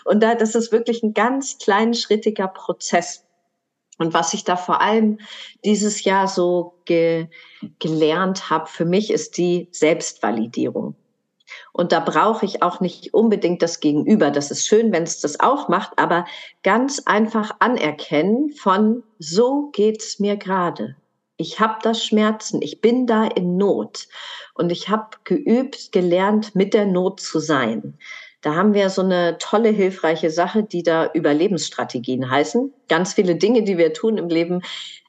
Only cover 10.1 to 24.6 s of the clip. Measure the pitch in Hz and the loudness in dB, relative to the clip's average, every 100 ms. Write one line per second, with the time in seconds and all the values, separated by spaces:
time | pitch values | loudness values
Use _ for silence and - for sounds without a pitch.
10.1 | - 107 110 113 - 120 110 - - _ | -6 -4 -2 -4 -4 -4 -4 -8 -10 _
11.1 | _ _ _ - - - - 175 165 165 | _ _ _ -20 -20 -10 -2 0 2 2
12.1 | 156 190 220 196 - 175 - 180 - - | 2 2 2 -2 0 -2 0 -4 -6 -2
13.1 | 180 226 202 170 175 170 - 151 147 - | 2 4 4 0 0 -2 0 0 2 4
14.1 | 214 151 143 143 143 - 214 233 170 165 | 4 4 0 -4 -4 2 4 4 2 -2
15.1 | - 147 - 220 285 - 180 - - 160 | -4 -6 0 0 0 0 -2 -2 -2 0
16.1 | 170 175 - - _ 190 220 269 277 - | 0 -2 -10 -20 _ 0 2 0 -2 0
17.1 | 202 220 220 208 - 220 247 151 147 - | 2 2 0 -4 0 0 0 -2 -4 -2
18.1 | 151 180 233 302 - 202 190 214 240 - | 0 2 2 0 -2 0 4 4 0 -6
19.1 | - 156 175 247 285 285 - 214 214 - | -16 -4 2 2 2 -4 0 0 0 -8
20.1 | - 202 202 190 190 175 147 113 - _ | -4 -2 -2 -4 -2 -2 -4 -10 -12 _
21.1 | _ _ - 160 - 220 - 226 226 - | _ _ -10 -8 -2 -2 0 -2 -2 0
22.1 | 214 214 214 - - - - 220 247 240 | 2 2 0 -4 -6 -6 0 2 2 2
23.1 | 220 220 - 180 180 202 123 214 - - | 2 2 0 0 0 2 0 -4 -10 -18
24.1 | - - - - - | -18 -18 -18 -12 -4